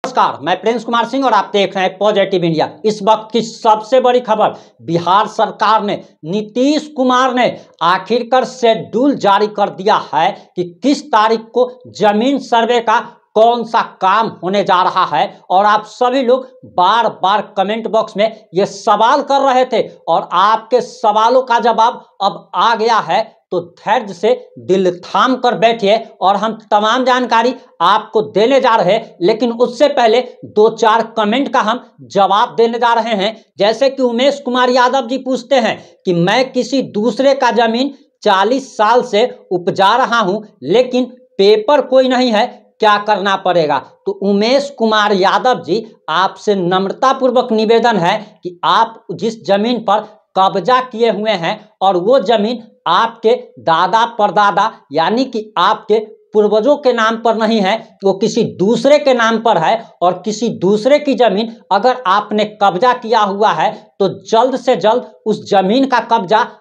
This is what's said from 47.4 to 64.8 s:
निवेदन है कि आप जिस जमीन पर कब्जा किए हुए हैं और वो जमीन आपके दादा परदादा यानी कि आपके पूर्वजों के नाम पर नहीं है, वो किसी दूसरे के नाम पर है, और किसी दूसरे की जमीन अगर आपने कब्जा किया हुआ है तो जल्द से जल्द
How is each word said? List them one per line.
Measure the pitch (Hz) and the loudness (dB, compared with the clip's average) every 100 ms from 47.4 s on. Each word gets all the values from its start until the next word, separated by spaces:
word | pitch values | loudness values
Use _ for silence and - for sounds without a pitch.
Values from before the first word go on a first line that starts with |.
| 240 | 0
निवेदन | 220 214 226 233 214 | -2 2 2 2 0
है | 170 214 - _ | 0 -2 -8 _
कि | 180 175 151 | -16 -6 0
आप | 185 226 - - | 0 0 -4 -14
जिस | 175 156 - 135 | -6 -6 -6 -2
जमीन | 196 226 240 | 0 0 -2
पर | - 208 208 - _ - | 0 -2 -2 -20 _ 0
कब्जा | 190 190 180 254 | 0 0 0 0
किए | 254 214 233 | 0 -2 -2
हुए | 196 214 | 0 -2
हैं | 196 165 214 - _ | -2 -4 -6 -12 _
और | 190 180 | 0 0
वो | 185 269 | 2 0
जमीन | 190 226 208 247 - _ 151 | 2 0 0 -4 -12 _ -2
आपके | 180 226 - 220 247 - - | 0 0 -2 0 0 -4 -8
दादा | 139 160 180 226 226 | 0 0 2 2 0
परदादा | - 208 180 202 190 214 - _ | 0 0 2 2 2 -2 -4 _
यानी | 143 165 226 262 | -2 0 0 -2
कि | 233 - - | -6 -8 -2
आपके | 180 220 - 214 214 - _ | 0 0 -2 -2 -2 -18 _
पूर्वजों | 214 208 214 220 294 | 0 2 2 2 2
के | 262 | 0
नाम | 240 220 226 | 0 -2 0
पर | 233 220 | -2 0
नहीं | 220 226 | 0 0
है, | 185 226 - _ | 0 -2 -6 _
वो | 123 - | -2 0
किसी | 226 240 160 107 | -2 0 -2 -2
दूसरे | 190 233 247 294 | 0 2 4 2
के | 285 | 2
नाम | 254 226 220 | 2 0 0
पर | 226 190 | 0 2
है, | 160 220 - _ | 0 -2 -6 _
और | 175 175 | -2 -2
किसी | 214 208 233 - | -8 -4 -6 -2
दूसरे | 180 208 233 294 | 0 0 2 2
की | 285 240 | 0 0
जमीन | 233 190 226 - _ | 2 0 -4 -10 _
अगर | 196 247 254 185 | 0 0 0 0
आपने | 202 202 214 208 - | 0 0 -4 -4 0
कब्जा | 202 180 247 247 | 0 2 0 0
किया | 226 226 | 0 0
हुआ | 202 196 208 | 0 0 0
है | 160 185 220 - _ | 2 -2 -4 -20 _
तो | 196 131 - | -4 -4 -2
जल्द | 220 254 254 | 0 2 -2
से | 262 | -2
जल्द | 226 | 0